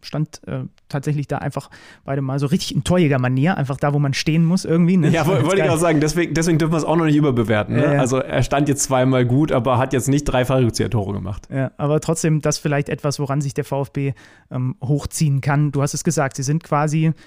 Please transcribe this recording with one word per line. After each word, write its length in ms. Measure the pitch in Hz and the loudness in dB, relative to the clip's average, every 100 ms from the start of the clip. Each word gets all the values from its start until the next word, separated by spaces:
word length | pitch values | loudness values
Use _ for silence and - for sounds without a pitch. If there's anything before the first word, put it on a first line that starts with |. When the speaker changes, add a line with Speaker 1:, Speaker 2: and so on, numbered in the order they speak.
Speaker 1:
stand, 440 | - 147 156 - - | -8 -6 -6 -8 -10
äh, 200 | 131 127 _ - | -10 -10 _ -10
tatsächlich 400 | 143 143 147 139 | -6 -4 -4 -4
da 80 | 143 | -6
einfach 320 | - 139 - - - - | -6 -8 -10 -16 -20 -16
beide 180 | - 139 | -8 -4
Mal 180 | 131 135 | -4 -2
so 80 | 139 | 0
richtig 280 | 185 - 165 | -2 -2 -4
in 80 | |
Torjäger-Manier, 720 | - 180 156 135 123 127 156 - | 0 2 4 2 0 2 2 0
einfach 220 | 131 135 | -2 -2
da, 160 | 147 | 0
wo 60 | 143 | 0
man 140 | 143 | 0
stehen 300 | 135 - 160 | 0 0 2
muss 220 | 165 185 - | 2 2 2
irgendwie, 320 | 165 170 190 | 2 4 4
ne? 140 | 147 | 4
Speaker 2:
Ja, 140 | 165 151 | 2 2
woll-, 100 | 196 | 2
Speaker 1:
Ganz 120 | 156 | 2
Speaker 2:
wollte 140 | 190 | 2
ich 60 | - | 2
Speaker 1:
geil. 60 | 160 | 2
Speaker 2:
auch 20 | |
sagen, 220 | 170 156 | 2 2
deswegen, 320 | 151 160 160 | 2 0 0
deswegen 240 | 156 165 156 | 0 2 2
dürfen 160 | 160 | 2
wir 60 | 165 | 0
es 40 | |
auch 140 | 143 165 | 0 2
noch 80 | 160 | 4
nicht 100 | 147 | 4
überbewerten, 600 | 147 120 107 107 113 117 | 4 2 2 0 0 0
ne? 60 | 147 | 2
Speaker 1:
Ja, 80 | |
ja. 60 | 143 | 2
Speaker 2:
Also 160 | 127 131 | 2 0
er 260 | - 143 | -2 -2
stand 240 | 127 139 147 | 0 2 0
jetzt 160 | 135 | 0
zweimal 420 | - 131 131 131 120 | 0 2 2 2 2
gut, 280 | 131 156 | 2 2
aber 240 | 139 123 120 | 0 0 0
hat 160 | 131 | 0
jetzt 160 | 131 131 | 0 0
nicht 160 | 143 147 | 0 0
drei 180 | 127 | 0
Fallrückzieher-Tore 720 | 127 131 120 110 104 113 101 | 2 2 2 0 -2 -2 -2
gemacht. 340 | 101 95 101 - | -6 -8 -10 -8
Speaker 1:
Ja, 220 | 135 131 - | -6 -6 -4
aber 240 | 143 151 | -2 0
trotzdem, 400 | - 165 165 156 | -2 -2 0 0
das 160 | 151 - | 0 -2
vielleicht 320 | 160 143 143 | -2 -2 -2
etwas, 280 | 151 147 139 | -4 -4 -4
woran 220 | 139 139 | -4 -2
sich 140 | 139 | -4
der 100 | 135 | -6
V 200 | 135 139 | -4 -4
F 100 | 135 | -4
B, 180 | 143 139 - - - - | -4 -4 -6 -12 -20 -10
ähm, 240 | 131 127 - | -6 -6 -4
hochziehen 560 | 135 143 - - 156 139 | -2 -2 -4 -2 0 0
kann. 320 | 143 143 147 | 0 0 0
Du 100 | 139 | 0
hast 120 | 143 | -4
es 100 | 151 | -4
gesagt, 320 | - 156 139 - | -4 -2 -2 -4
sie 80 | |
sind 220 | 135 160 - | -4 -4 -2
quasi, 480 | 147 151 160 160 147 | -2 0 0 0 -2